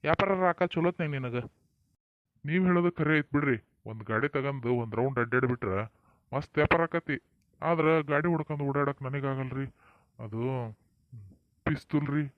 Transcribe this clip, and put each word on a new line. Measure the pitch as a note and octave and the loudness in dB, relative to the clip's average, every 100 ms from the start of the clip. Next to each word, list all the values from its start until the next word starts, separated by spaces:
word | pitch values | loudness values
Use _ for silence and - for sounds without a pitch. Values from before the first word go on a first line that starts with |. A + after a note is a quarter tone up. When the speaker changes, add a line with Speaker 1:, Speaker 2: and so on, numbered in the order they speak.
Speaker 1:
ವ್ಯಾಪಾರ | C#3+ E3 G3 F#3+ F#3 | 2 2 4 4 2
ಹಾಕ | E3+ | 2
ಚಲೋತ್ನಾಗ | G3+ - F3 F3 D#3 | 0 2 0 0 -4
ನಿನಗ. | C#3 B2+ B2 A#2+ _ _ _ _ _ _ _ _ _ D3 | -4 -4 -4 -6 _ _ _ _ _ _ _ _ _ -2
Speaker 2:
ನೀವ್ | F3 F#3 | 2 4
ಹೇಳೋದು | F3 F3 | 4 2
ಖರೆ | E3+ D3+ D#3 | 2 2 2
ಐತ್ | D3 | 2
ಬಿಡ್ರಿ. | C#3+ C#3+ A2+ _ _ A2 | 0 2 -2 _ _ -14
ಒಂದ್ | A2+ | -12
ಗಾಡಿ | G#2+ A2 C#3+ | 0 0 2
ತಗಂದು | D3 C3+ C#3 A#2+ B2 | 0 -2 -2 0 0
ಒಂದ್ | A#2 G#2+ | 0 -2
ರೌಂಡ್ | C3 B2+ | 0 0
ಅಡ್ಡಾಡ್ಬಿಟ್ರ | A#2+ B2+ B2+ B2 G#2 F#2+ A2+ _ _ _ _ | 0 2 2 0 0 -2 -4 _ _ _ _
ಮಸ್ತ್ | C3 - - | -6 -4 0
ವ್ಯಾಪಾರ | D3+ E3+ | 2 2
ಆಕತಿ. | E3 E3+ - C#3 _ _ _ _ | 0 -2 -4 -6 _ _ _ _
ಆದ್ರ | D#3+ E3 D#3 D#3+ | -2 2 2 2
ಗಾಡಿ | D3 D3 E3+ | 2 0 2
ಹುಡ್ಕೊಂಡ್ | E3 D3 D3 | -2 -2 -4
ಓಡಾಡಕ್ | C#3 C#3 C#3+ C#3 | -2 0 -2 -2
ನನಗಾಗಲ್ರಿ. | C3 C#3+ C3+ C3+ C3 C3 C3+ - _ _ _ - | -6 -4 -4 -4 -4 -6 -8 -10 _ _ _ -16
ಅದು | A2+ A2 B2+ C3 A#2 G#2+ _ _ _ A#2 G2 - _ _ - | -10 -4 -4 -4 -6 -12 _ _ _ -20 -20 -20 _ _ -4
ಪಿಸ್ತೂಲ್ | D3+ - D3+ D3 | -4 -2 -2 0
ರೀ | D3 C#3+ | -2 -4